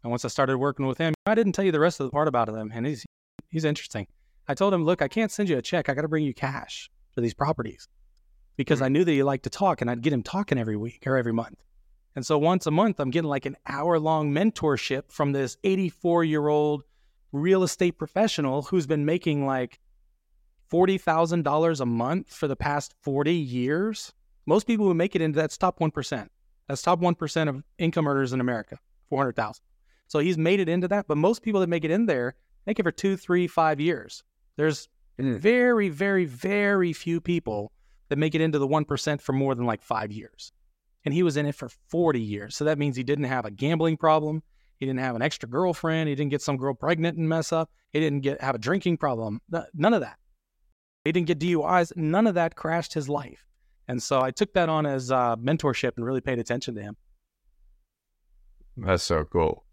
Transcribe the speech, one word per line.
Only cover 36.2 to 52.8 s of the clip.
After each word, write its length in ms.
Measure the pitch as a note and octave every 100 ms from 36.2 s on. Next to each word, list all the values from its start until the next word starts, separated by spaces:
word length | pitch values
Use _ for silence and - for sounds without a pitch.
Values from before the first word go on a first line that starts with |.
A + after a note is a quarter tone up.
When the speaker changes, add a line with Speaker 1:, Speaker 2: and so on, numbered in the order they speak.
| E3+
Speaker 1:
very 680 | B2 F#3 G3+ G3+ G3 F3+
few 260 | D#3 - E3
people 520 | E3 E3+ - G#2 G#2 _ _ _ _
that 80 | C#3+
make 160 | D#3
it 80 | D#3
into 160 | D#3+ D3+
the 80 | C#3
one 200 | D3+ D3
percent 360 | C#3 - C#3+
for 120 | -
more 200 | C3+ C#3
than, 120 | B2+ B2
like, 160 | G#2+
five 280 | - A2+ G#2+
years. 400 | G#2+ - _ - _ _ _ _ _ D#3
And 80 |
he 100 | D3
was 140 | F3+ C#3+
in 80 | D3
it 100 | C#3
for 140 | B2
forty 520 | - _ E3 E3+ C3
years. 340 | A2 G2+ G#2 -
So 100 | D3
that 120 | D3+
means 180 | D3 B2+
he 80 |
didn't 220 | B2 D3 C3+
have 200 | C3 A2+
a 60 |
gambling 460 | G#2 C3+ E3 E3 D#3+
problem. 460 | E3 D#3 D3+ D#3 - _ _ _
He 80 | C3+
didn't 160 | C3
have 140 | C3 A#2
an 60 |
extra 260 | C#3 - A#2
girlfriend. 600 | B2 F3+ E3 E3 D#3+ D#3
He 60 | C#3
didn't 160 | D3
get 100 | C#3
some 160 | - C3+
girl 160 | C3+
pregnant 440 | C3 C#3+ E3+ E3 E3
and 120 | D#3+
mess 240 | D#3+ D#3
up. 180 | D#3+ D#3+ _ _
He 80 | D3+
didn't 220 | D#3+ C#3+
get, 200 | C3+ C#3+
have 140 | C3 A#2+
a 40 |
drinking 380 | A2 F#3 F3+ E3
problem. 440 | D3+ A#2+ A2 G#2+ _
N-, 120 | E3 -
none 200 | D#3+ E3+
of 80 | A3+
that. 160 | B2 - _ _ _ _ _ _ _ _ -
He 60 |
didn't 160 | E3+ E3
get 120 | D#3+
D 100 | E3+
U 180 | E3+ D#3
Is. 260 | F3+ E3+ -
None 320 | D#3 F3+ A3+
of 80 | F3
that 200 | E3 -
crashed 380 | D#3 E3+